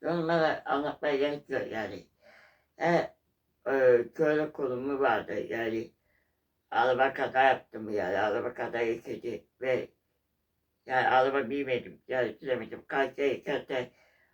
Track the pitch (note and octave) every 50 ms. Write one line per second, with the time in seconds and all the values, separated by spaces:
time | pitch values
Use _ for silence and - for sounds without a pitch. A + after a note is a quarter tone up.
0 | - D3+ E3+ E3+ D#3+ D#3+ E3+ E3 D#3+ D3+ - - - - C#3 C#3+ D3 D3 - -
1 | - D3 C#3 C3+ C#3+ D3 D3 D3 - - C3+ B2+ - - A2 A2 G#2+ F#2+ F#2+ F#2
2 | - _ _ _ _ - - - - _ _ _ _ _ _ - D3 E3+ E3+ D3+
3 | - - - _ _ _ _ _ _ _ _ _ - B2 C3+ C3+ C3 B2+ B2 A#2+
4 | A2+ - - - D#3+ D3+ D3+ D3+ D#3 D3+ - - C#3+ B2+ B2 B2 - - C#3 C3
5 | C#3 B2 A2 G2+ - - G2+ G#2 - - A2+ A#2 - - - A2 - - _ _
6 | _ _ _ _ _ _ _ _ _ _ _ _ _ - - A2 A#2+ B2+ B2+ A#2+
7 | C3+ C#3 - C#3+ C3+ A#2+ A#2+ C3 C3+ C3+ B2+ - - _ - A2 A2 G#2+ G#2 G#2
8 | F#2 F2+ G2+ F#2+ G#2+ G#2+ G#2 A#2+ G#2+ A#2+ - - A#2+ A#2+ A#2 A#2 A#2+ A2+ A#2 A#2
9 | - C#3 A2+ - - A#2 G#2+ - - _ _ - B2 C3 B2+ - - - _ _
10 | _ _ _ _ _ _ _ _ _ _ _ _ _ _ _ _ _ C3 B2+ B2+
11 | A#2+ - B2 C3 B2+ C3+ C3+ C#3 B2+ A2+ C#3 C#3+ C#3 C3 B2+ A#2 - F#2 - -
12 | _ - C3 B2+ A#2+ G#2+ - - - C3+ B2+ A2+ A2+ - A#2 - - - D3+ C3+
13 | C3+ B2+ - - C#3+ C#3 B2 B2+ - D3 C#3 B2+ - - C#3 B2+ B2 - - _
14 | _ _ _ _ _ _